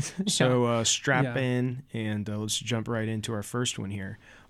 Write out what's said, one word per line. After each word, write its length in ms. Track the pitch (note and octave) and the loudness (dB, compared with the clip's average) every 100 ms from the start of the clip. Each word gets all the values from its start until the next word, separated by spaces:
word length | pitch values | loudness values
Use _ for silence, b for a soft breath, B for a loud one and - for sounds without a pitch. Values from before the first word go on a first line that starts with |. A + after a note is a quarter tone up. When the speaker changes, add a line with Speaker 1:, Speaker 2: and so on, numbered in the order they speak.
Speaker 1:
<laughs> 160 | - - | -4 -4
Yeah. 60 | G3 | -2
Speaker 2:
So, 380 | - B2+ B2+ | 2 4 4
uh, 180 | A#2+ A#2 | 4 2
strap 400 | A2 - - C3 | 2 2 2 2
Speaker 1:
Yeah. 140 | C3 B2 | 2 2
Speaker 2:
in, 440 | B2+ B2 B2+ B2 - | 2 2 0 -2 -8
and, 360 | A#2 A2 G#2+ G2+ | -4 -2 -2 -2
uh, 100 | G#2 | -2
let's 200 | G#2+ - | -2 -2
jump 300 | G#2+ A#2 A2 | -2 -2 0
right 180 | A#2 A2 | -2 0
into 260 | A2 G#2+ | -2 -2
our 120 | A2 | -4
first 340 | G2+ B2 B2 - | -2 -2 -2 -2
one 120 | G2 | -4
here. 280 | G2 F#2+ G#2 b b b | -4 -6 -10 b b b